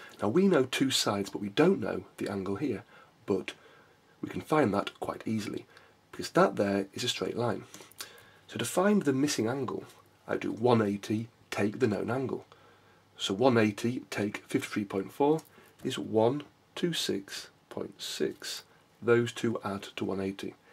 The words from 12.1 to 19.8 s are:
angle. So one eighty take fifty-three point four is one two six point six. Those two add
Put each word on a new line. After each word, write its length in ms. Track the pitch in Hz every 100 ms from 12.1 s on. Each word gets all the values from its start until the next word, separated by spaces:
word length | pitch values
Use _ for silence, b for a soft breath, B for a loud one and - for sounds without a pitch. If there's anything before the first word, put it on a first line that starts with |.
angle. 340 | 120 95 - - b b b b b b -
So 160 | -
one 240 | 98 131 117
eighty 460 | 107 104 117 127 -
take 340 | - 104 - -
fifty-three 380 | - - -
point 260 | 101 98 95
four 300 | - 143 156 - B B B
is 160 | - 120
one 440 | 104 107 113 143 - _ _
two 180 | - 175
six 560 | 160 - 98 98 - - _ -
point 300 | - - -
six. 640 | - - - - - - - b b -
Those 320 | 113 120 120
two 260 | - 120 110
add 200 | 104 98